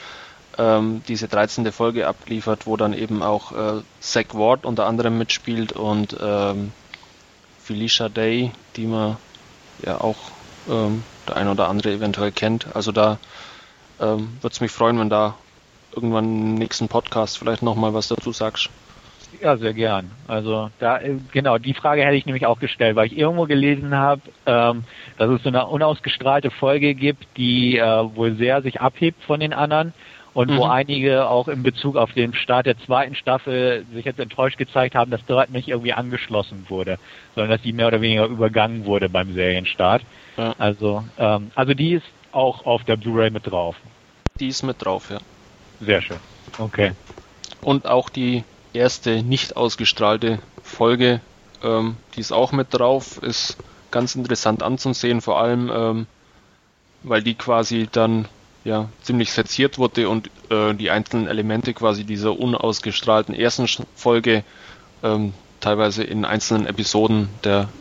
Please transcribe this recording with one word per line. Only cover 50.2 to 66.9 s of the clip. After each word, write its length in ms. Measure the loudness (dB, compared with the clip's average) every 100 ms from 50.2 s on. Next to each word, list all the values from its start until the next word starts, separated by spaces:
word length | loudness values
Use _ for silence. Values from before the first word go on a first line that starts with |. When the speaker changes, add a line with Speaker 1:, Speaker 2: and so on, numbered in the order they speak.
| 0 -2 -6 -20
Speaker 1:
Folge, 600 | -14 0 2 4 4 2 -2 -20 -20 -8
ähm, 360 | -2 0 0 -6 -12 -10
die 40 |
ist 100 | -2
auch 200 | 2 2
mit 160 | 0 0
drauf, 480 | 2 2 2 -2 -8
ist 360 | -6 -4 -4 -8 -16 -20 -6
ganz 240 | -2 -2 -4
interessant 480 | -4 -2 0 0
anzusehen, 580 | -2 -2 -2 -2 0 0
vor 180 | 0 2
allem, 320 | 2 2 0
ähm, 340 | 0 0 -2 -6 _ _ _ _ _ _ _ _ _
weil 200 | 0 0
die 120 | 2 -2
quasi 520 | 0 2 2 -2 0
dann, 360 | 2 2 2 -2 -10 _ _
ja, 260 | -4 -4 -4 -8
ziemlich 300 | -2 0 0
seziert 460 | 0 -2 0 0 2
wurde 320 | 0 2 0
und, 220 | 0 -4 -14 -2
äh, 240 | 2 2 0
die 140 | 0
einzelnen 360 | 0 0 -2 -2
Elemente 460 | -2 0 -2 -2
quasi 320 | -2 0 0 -4
dieser 320 | -2 -2 0
unausgestrahlten 960 | 0 0 -2 -2 -4 -2 2 2 2 0
ersten 300 | 0 2 -2
Sch-, 180 | -2 -8 -2
Folge, 480 | 2 2 4 2 0 -12 -20 -20 -20 _
ähm, 300 | -2 0 -2 -6 -16 _
teilweise 420 | 0 2 2 0
in 220 | -4 -2 -2
einzelnen 400 | -2 0 0 0
Episoden 720 | -2 0